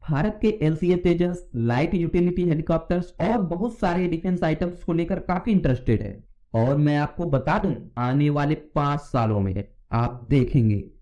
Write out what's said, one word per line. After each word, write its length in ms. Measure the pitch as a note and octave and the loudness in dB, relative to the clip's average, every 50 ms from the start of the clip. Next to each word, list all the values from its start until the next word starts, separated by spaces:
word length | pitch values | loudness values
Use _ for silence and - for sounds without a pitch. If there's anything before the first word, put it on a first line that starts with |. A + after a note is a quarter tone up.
भारत 360 | - - D#3 C3+ E3 G#3+ G#3 - | -4 -4 -2 0 0 -2 -2 0
के 60 | - A3 G#3+ - | 0 0 0 2
एलसीए 340 | D3+ D3+ D#3+ D#3 - F3 F3+ | 0 0 0 2 2 2 2
तेजस, 480 | F3 F3+ F3+ E3+ E3+ F3 F3 F3 F3 - - - | 2 2 2 2 2 2 -2 -2 -6 -12 -10 -6
लाइट 380 | A#2+ A2+ A#2 A#2 B2+ D3+ E3 - | -2 -2 0 2 0 0 0 0
यूटिलिटी 500 | F3+ E3+ E3 D#3 F3 F3 F3+ F3 F#3+ F3 | -2 -2 0 2 2 2 2 2 0 0
हेलीकॉप्टर्स 680 | F3 D#3 D#3 D#3+ - E3 D#3+ - - F3 F3 F3 - - - | 0 0 0 0 0 -2 -2 0 -2 -2 -2 -2 -6 -6 -4
और 220 | E3 G3+ A3+ A#3+ F#3+ | -2 0 0 0 0
बहुत 340 | D#3+ E3+ F3 G#3+ A#3+ A3 - | -2 -2 -4 -4 -4 -4 -2
सारे 280 | - F#3 F3 F3+ F#3 F3 | -2 0 0 0 0 0
डिफेंस 340 | E3+ E3 - F#3 F3+ F3 - | -2 -2 -2 -2 -2 0 0
आइटम्स 400 | D#3+ D#3+ D#3+ F3+ F3 F3 - - | 0 0 0 -2 -6 -6 -8 -6
को 80 | - | -2
लेकर 260 | E3 E3 E3+ E3 G3 E3+ | -2 -2 0 -2 -4 -6
काफी 300 | - - F3+ - - A#3+ | -2 -4 -4 -2 0 2
interested 520 | G#3+ F#3 D3+ C#3+ B2+ - - - A#2 G2+ | 2 2 4 2 0 0 2 0 0 0
है। 200 | G#2+ G2+ G2 - - - - _ - _ - | 0 -6 -10 -12 -18 -20 -20 _ -20 _ 0
और 220 | A2+ A#2 B2+ C#3+ D3 | 0 2 2 2 2
मैं 180 | D3 D3 D3 D3 | 2 2 2 0
आपको 260 | D3 D3 - - F3 | 0 -2 -4 -6 -2
बता 320 | D#3+ C#3 C3 - - D#3+ G#3+ | 0 0 0 0 0 0 0
दूं, 160 | G3 F#3 B2 - - - - A#2+ | 0 -2 -2 -4 -8 -12 -8 -4
आने 320 | B2 B2+ C3 C#3+ D3 D3 | -2 0 2 2 2 2
वाले 240 | C#3+ C#3+ C#3+ D3 D#3 - - - _ | 2 2 0 0 0 -2 -4 -4 _
पांच 260 | D3+ C#3+ C#3+ C#3+ C#3+ | 0 0 0 -2 -2
सालों 380 | - - - B2+ A#2 A2 G#2+ G2+ | -6 -2 -2 0 2 2 2 0
में 240 | G2 G2 F#2+ G2+ G2+ - - - - _ | 0 0 -2 -4 -8 -10 -16 -20 -12 _
आप 340 | - A#2 A#2+ B2 - - - - | -2 0 0 -2 -4 -8 -4 2
देखेंगे 520 | C#3+ C#3 B2 - - C#3 A2+ A2 G#2 G2 - - - - | 2 2 2 4 2 4 4 4 2 0 -4 -8 -18 -20